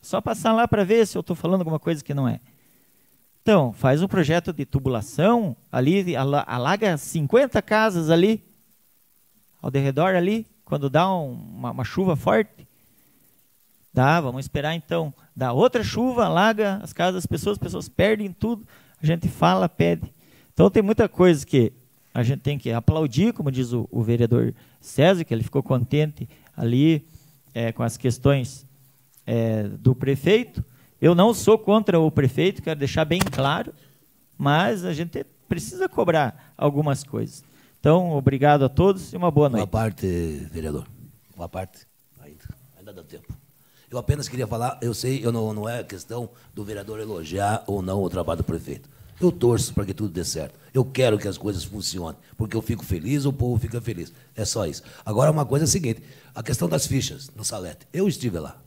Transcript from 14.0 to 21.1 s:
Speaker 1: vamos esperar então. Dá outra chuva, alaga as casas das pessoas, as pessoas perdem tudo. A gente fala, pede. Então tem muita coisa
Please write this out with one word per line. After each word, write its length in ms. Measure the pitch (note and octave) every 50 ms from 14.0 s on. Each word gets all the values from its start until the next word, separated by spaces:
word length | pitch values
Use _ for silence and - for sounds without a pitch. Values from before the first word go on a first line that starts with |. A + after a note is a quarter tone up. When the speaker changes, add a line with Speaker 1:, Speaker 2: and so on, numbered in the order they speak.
| B2+ C#3 D#3 E3+
Speaker 1:
vamos 240 | D#3+ C3 B2 C3 C3+
esperar 300 | - _ D#3 C#3 D3+ E3
então. 380 | E3+ D#3 _ - E3+ D#3+ D3 C3 _ _ _ _
Dá 160 | - C3 B2+ A#2+
outra 300 | C3 G3 B3+ - B3 G#3+
chuva, 440 | - - - A#3+ B3+ B3+ A#3 A3+
alaga 500 | F3 D#3+ E3+ G3 A3 A3+ G#3 G#3+ G3+ F#3+ G3 -
as 100 | - -
casas 220 | - F3 F3+ F#3
das 120 | F#3 F3
pessoas, 280 | - - D#3+ - G3+ G#3
as 80 | G3+ -
pessoas 260 | F3+ F3 E3 - -
perdem 440 | - - F3 G#3 A3 G#3 G#3+ G3 F3
tudo. 340 | _ - A3 A#3 G#3 A3+ - - - - _ _ _ -
A 40 |
gente 220 | D3+ E3 F3 - -
fala, 400 | - - - E3+ F#3 F#3+ F#3 E3+
pede. 440 | _ _ E3 E3+ E3+ E3 - - - _ _ _ _ - _ _ _
Então 180 | - E3 G3+
tem 120 | G3 A3 G#3
muita 260 | G3 A3 - A#3
coisa 380 | G3